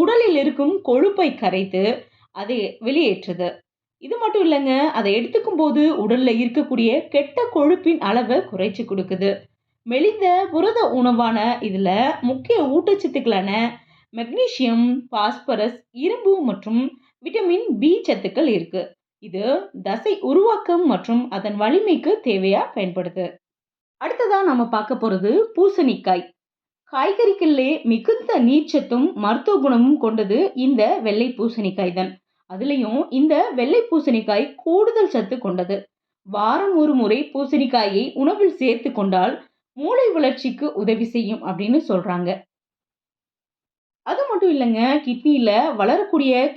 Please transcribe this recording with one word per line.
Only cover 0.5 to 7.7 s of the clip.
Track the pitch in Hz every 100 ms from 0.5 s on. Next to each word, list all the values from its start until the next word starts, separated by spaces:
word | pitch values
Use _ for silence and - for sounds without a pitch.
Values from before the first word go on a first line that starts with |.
| - 285 392 -
கொழுப்பை | 247 392 392 320 -
கரைத்து | 196 190 196 185 202 254 - _ _
அதை | - 202 247 196 - 233
வெளியேற்றுது. | 285 262 190 185 175 175 - _ _ _ _
இது | 269 480
மட்டும் | 440 427 330
இல்லைங்க, | 285 269 262 302 226
அதை | 202 208
எடுத்துக்கும் | 233 453 440 330
போது | 302 240 302 285
உடல்ல | 208 247 254 233
இருக்கக்கூடிய | 240 294 294 247 226 285 -
கெட்ட | 285 285 - 466 330
கொழுப்பின் | 294